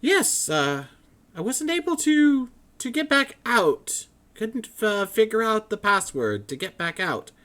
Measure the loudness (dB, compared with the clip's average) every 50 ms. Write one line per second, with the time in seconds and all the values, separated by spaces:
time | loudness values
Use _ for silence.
0 | 2 2 2 2 2 2 0 -2 -2 -2 0 0 2 0 0 -4 -6 -10 -18 _
1 | _ _ _ _ _ _ _ -8 -6 -4 -4 -4 -2 -2 -2 -2 -2 -2 -4 -2
2 | 2 2 4 6 6 6 6 4 0 -2 -8 _ _ _ _ _ -10 -6 -4 -4
3 | -2 2 2 2 2 0 -4 _ _ 0 2 4 4 4 2 0 -2 -8 -8 -8
4 | -8 _ _ _ _ _ _ -8 -8 -6 -6 -8 -10 -10 -10 -4 -2 -2 0 0
5 | -2 -4 2 2 2 2 2 -2 0 2 0 -2 -2 -4 -8 -4 0 2 2 2
6 | 2 -2 -6 -2 -2 -2 -2 -2 -6 -8 -8 -8 -8 -10 -8 _ -6 -6 -4 -4
7 | -4 -2 -2 -4 -6 -10 -20 _ _